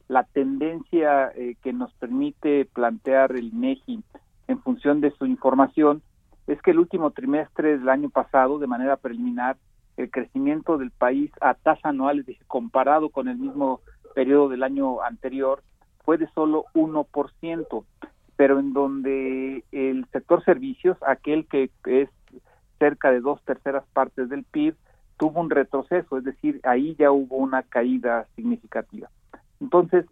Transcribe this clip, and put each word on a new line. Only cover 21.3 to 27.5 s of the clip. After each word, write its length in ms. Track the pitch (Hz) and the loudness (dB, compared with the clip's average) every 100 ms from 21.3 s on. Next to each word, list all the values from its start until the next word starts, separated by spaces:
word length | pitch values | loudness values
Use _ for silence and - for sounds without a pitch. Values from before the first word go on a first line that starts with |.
| 151 156 | -4 -2
que 240 | 143 131 - - | -2 -2 -4 -2
es 220 | 127 139 _ _ - _ _ _ _ | 0 0 _ _ -20 _ _ _ _
cerca 320 | 147 147 147 | 0 2 2
de 100 | 127 | 2
dos 220 | 123 147 | 0 -4
terceras 400 | - 131 - 135 - | -6 -6 -4 -6 -4
partes 360 | - 131 - 127 | -2 -2 -4 -8
del 160 | 139 | -8
pib, 320 | 127 - 151 - _ _ _ - | -8 -2 -2 -2 _ _ _ -4
tuvo 220 | 156 156 | -2 -2
un 100 | 165 | 0
retroceso, 640 | 143 131 139 135 180 170 131 | 0 0 -2 -2 -2 -2 -6
es 60 | |
decir, 380 | 131 131 151 139 | -6 -6 -4 -2
ahí 320 | - 123 147 156 | 0 0 -2 2
ya 140 | 147 | 4
hubo 280 | 139 131 131 | 4 0 -4
una 260 | 135 | -2